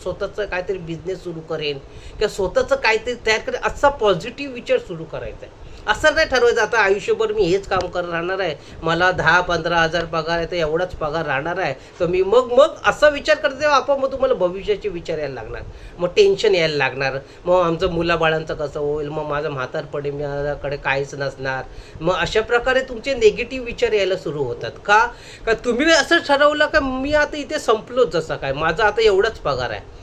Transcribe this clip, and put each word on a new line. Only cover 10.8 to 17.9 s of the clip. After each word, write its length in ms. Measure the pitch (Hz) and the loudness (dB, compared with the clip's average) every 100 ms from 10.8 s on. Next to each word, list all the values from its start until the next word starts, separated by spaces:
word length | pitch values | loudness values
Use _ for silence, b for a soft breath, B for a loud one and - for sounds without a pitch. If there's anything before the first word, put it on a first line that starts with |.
| 180 - | -2 -4
पगार 300 | 156 160 151 | -4 -2 -2
राहणार 320 | 135 165 180 | -2 -2 -2
आहे, 160 | 160 - B - | -2 -4 B -4
तर 60 | 175 | 0
मी," 180 | 185 | 2
मग, 240 | 190 240 240 | 4 4 4
मग 240 | 247 320 - - | 6 4 4 0
असा 240 | - 302 | 4 4
विचार 260 | 285 - 294 | 4 2 2
करत, 160 | 302 | 0
तेव्हा 260 | 262 302 269 | 0 2 2
आपोआप 220 | - 269 | 2 0
मग 120 | 269 | 0
तुम्हाला 220 | 269 262 | 0 0
भविष्याचे 560 | 208 180 196 185 196 208 | 2 0 -2 -4 -2 -4
विचार 280 | 170 165 156 | -8 -6 -4
यायला 160 | 143 | -4
लागणार, 280 | 127 113 113 101 B B B | -8 -10 -12 -12 B B B
मग 100 | 131 | 0
टेन्शन 480 | - 196 190 220 185 | 6 6 6 4 4
यायला 200 | 160 147 | 2 2
लागणार, 420 | 131 127 139 131 - B 175 | 0 0 -4 -4 -8 B 2
"मग 160 | 180 | 4
आमचं 280 | 170 165 185 | 4 2 0